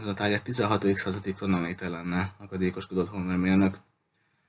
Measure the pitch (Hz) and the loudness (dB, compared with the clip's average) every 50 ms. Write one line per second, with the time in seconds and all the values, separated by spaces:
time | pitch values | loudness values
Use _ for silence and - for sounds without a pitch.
0 | 110 104 98 101 104 104 104 101 - - 120 123 104 104 107 98 - 98 98 98 | -6 -6 -4 -2 0 0 0 0 -2 -2 0 0 2 2 2 2 2 2 2 2
1 | - 98 92 101 95 101 95 - 101 98 92 87 85 85 92 - 95 90 87 82 | 0 -2 -4 -4 -4 -6 -6 -4 0 0 2 2 0 -2 -4 -6 -6 -8 -6 -6
2 | 85 90 87 90 92 95 - - 101 101 95 92 92 92 90 92 - - 92 92 | -4 -2 -2 0 -2 -2 -6 -12 -14 -10 -4 -2 -2 -2 -2 -4 -8 -4 -2 -2
3 | 85 92 104 98 90 92 92 90 90 92 95 95 98 95 95 - - _ _ _ | -2 -2 -4 -6 -4 -2 0 2 4 4 6 6 6 4 2 -2 -12 _ _ _
4 | _ _ _ _ _ _ _ _ _ | _ _ _ _ _ _ _ _ _